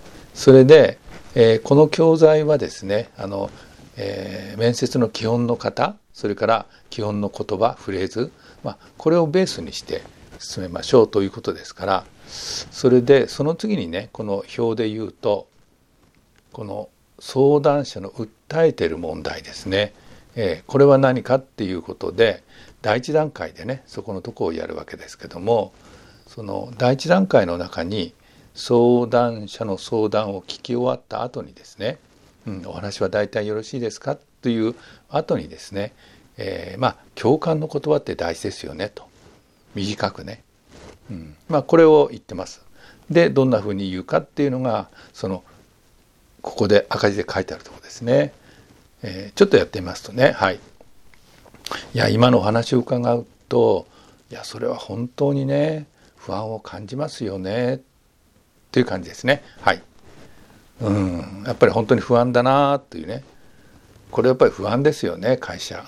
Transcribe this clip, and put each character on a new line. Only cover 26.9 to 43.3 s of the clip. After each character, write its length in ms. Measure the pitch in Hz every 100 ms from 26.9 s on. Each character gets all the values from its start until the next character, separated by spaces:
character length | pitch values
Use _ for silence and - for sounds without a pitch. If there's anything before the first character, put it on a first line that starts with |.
一 160 | 139 160
段 180 | 185 190
階 180 | 127 90
の 120 | 87
中 260 | 90 -
に、 300 | 85 110 208 _ _ _ _
相 540 | - - 120 120 123 117
談 400 | 120 120 110 104
者 180 | - 110
の 120 | 92
相 320 | - 113 107
談 220 | 107 107 98
を 60 |
聞 200 | - -
き 140 | - 120
終 120 | 127
わ 80 | 127
っ 60 | -
た 160 | 107
後 180 | 120 -
に 120 | 80
で 100 | -
す 160 | - -
ね、 200 | 110 - _ _ _ _ 113
う 40 |
ん、 120 | 95 87
「お 60 |
話 280 | 82 101 -
は 80 | 95
大 200 | 104 104
体 180 | 110 104
よ 80 | 107
ろ 80 |
し 140 | 107 135
い 20 |
で 120 | 113
す 80 | -
か？」 180 | 139 147 _ _
と 80 | 123
い 180 | 113 113
う 80 | 120 - - _
後 280 | 147 - 131
に 100 | 78
で 100 | -
す 140 | -
ね、 200 | 98 107 _ _ _ _ -
え 380 | 98 87 87 101
ー、 40 |
ま 60 | 127
あ、 80 | - _ -
共 240 | 113 156
感 200 | 170 156
の 80 | 156
言 140 | 143 147
葉 60 | 147
っ 20 |
て 140 | - -
大 200 | 85 82
事 80 |
で 80 | 101
す 140 | - -
よ 80 |
ね 160 | 78 101
と。 140 | - - _ _ _ _ _ _ 101
短 360 | 98 104 98
く 120 | - 92
ね。 180 | 113 _ _ _ - - - -
う 40 |
ん。 220 | 90 78 - -
ま 120 | 147
あ、 40 |
こ 140 | - 165
れ 80 | 160
を 240 | 151 143
言 80 | -
っ 20 |
て 140 | - 90
ま 100 | -
す。 160 | - - - - - -
で、 200 | 165
ど 160 | 165